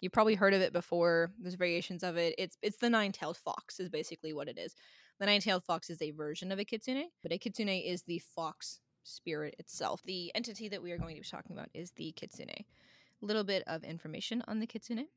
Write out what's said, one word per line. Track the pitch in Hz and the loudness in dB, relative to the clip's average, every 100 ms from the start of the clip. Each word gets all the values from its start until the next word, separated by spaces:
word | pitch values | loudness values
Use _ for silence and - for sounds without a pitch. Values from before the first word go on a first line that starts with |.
You've | 180 | 0
probably | 240 220 202 | 6 6 8
heard | 196 | 8
of | 196 | 8
it | 185 | 6
before. | 175 - 175 170 165 170 214 | 2 0 4 6 6 4 0
There's | 180 180 | -8 0
variations | 180 170 - 175 | 2 2 -2 -4
of | 180 170 | -2 2
it. | 170 - | 2 0
It's, | 185 - | -4 -2
it's | 208 202 | -4 2
the | 240 | 4
nine-tailed | 226 202 196 156 175 | 4 4 0 -6 -6
fox | - - - - | -6 -6 -8 -8
is | 180 | -4
basically | 156 - 165 156 | -4 -4 -6 -6
what | 151 139 | -6 -6
it | 98 | -6
is. | - - - - - - | -10 -10 -20 -20 -20 0
The | 196 | 6
nine-tailed | 208 214 185 | 6 6 2
fox | - 165 - | 2 -2 -2
is | 165 | -4
a | 156 | -4
version | 151 151 160 185 | -2 -4 -4 -2
of | 196 | -2
a | |
Kitsune, | 202 220 - 262 339 - | -2 -4 -2 -2 -4 -8
but | - | -4
a | 170 | -2
Kitsune | 226 196 208 | -2 -2 0
is | 185 - 175 | 0 0 -4
the | - 170 - | -2 -6 -4
fox | - 160 - - - _ _ | -6 -6 -6 -10 -12 _ _
spirit | - - - 151 151 - | -16 -12 -6 -4 -4 -8
itself, | - - 92 - | -12 -4 -2 -2
the | - 185 170 | -4 -6 -4
entity | - 240 202 214 | -4 -4 -6 -6
that | 190 | -6
we | 175 | -6
are | 170 | -4
going | 165 151 | -6 -8
to | |
be | - | -10
talking | - - 170 | -10 -10 -10
about | - | -10
is | - 175 - | -10 -12 -8
the | 160 | -10
Kitsune. | - - - - - - _ _ - _ _ | -8 -12 -12 -12 -12 -14 _ _ -20 _ _
Little | 208 214 | 0 0
bit | 202 190 - | 2 0 0
of | 160 | -4
information | - 165 160 156 - 226 - | -6 -8 -8 -6 -4 -4 -2
on | 220 | -2
the | 226 | -2
Kitsune. | 220 - 226 311 | -6 -6 -4 -6